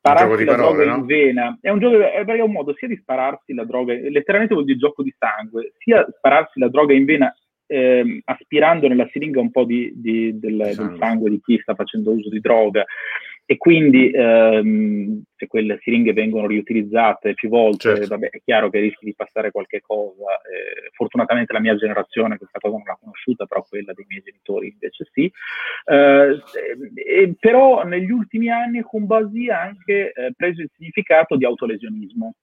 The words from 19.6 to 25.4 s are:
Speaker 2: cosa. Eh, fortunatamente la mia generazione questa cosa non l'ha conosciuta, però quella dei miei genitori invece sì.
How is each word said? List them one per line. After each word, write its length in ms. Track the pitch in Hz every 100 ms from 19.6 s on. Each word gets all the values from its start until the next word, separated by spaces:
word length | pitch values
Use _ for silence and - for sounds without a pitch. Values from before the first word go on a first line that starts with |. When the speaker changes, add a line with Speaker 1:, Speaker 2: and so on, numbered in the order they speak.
| 95 104
Speaker 2:
cosa. 540 | _ 107 104 95 98
Eh, 560 | 95 - 92 92 - -
fortunatamente 640 | _ 110 123 113 120 117
la 60 | 113
mia 140 | 110 107
generazione 600 | 107 104 95 - 110 104
questa 220 | 98 101
cosa 180 | 104 107
non 80 |
l'ha 140 | 104 -
conosciuta, 460 | 110 101 - 120 98
però 180 | 98 -
quella 280 | 104 98
dei 100 | 92 98
miei 140 | 98
genitori 460 | 98 _ _ 98 98
invece 400 | - - - -
sì. 200 | - 165 _